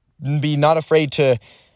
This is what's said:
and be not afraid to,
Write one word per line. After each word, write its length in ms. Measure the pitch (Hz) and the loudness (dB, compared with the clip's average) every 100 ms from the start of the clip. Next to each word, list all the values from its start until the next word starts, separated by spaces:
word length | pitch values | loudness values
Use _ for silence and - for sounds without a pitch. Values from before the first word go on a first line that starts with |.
| _ - | _ -10
and 180 | 135 147 | -6 -4
be 160 | 151 143 | -2 0
not 200 | 147 160 | 2 0
afraid 360 | 151 156 170 | 2 0 0
to, 260 | - 135 120 _ _ _ | 0 0 0 _ _ _